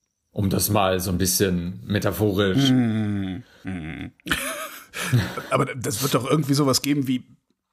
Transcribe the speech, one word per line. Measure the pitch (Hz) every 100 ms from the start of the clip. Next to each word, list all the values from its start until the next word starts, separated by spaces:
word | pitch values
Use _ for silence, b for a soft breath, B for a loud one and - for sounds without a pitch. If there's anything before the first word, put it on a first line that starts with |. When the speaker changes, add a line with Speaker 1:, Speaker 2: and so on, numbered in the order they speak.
| _ _ _
Speaker 1:
Um | - 98
das | 95 101
mal | 104 95 92
so | 95
ein | 90
bisschen | 92 - 98 90 87 - -
metaphorisch. | 101 104 90 107 95 101 98 135
Speaker 2:
Mm, | 127 117 110 104 101 95 92 - -
mm. | - 92 80 76 - - -
<laughs> | - 554 622 622 - - - 180 123 90 - -
Aber | 131 135
das | 131 113 113
wird | 135
doch | 135 123
irgendwie | 156 135
sowas | 143 143 123
geben | 139 147 131
wie, | 127 - - _ _ _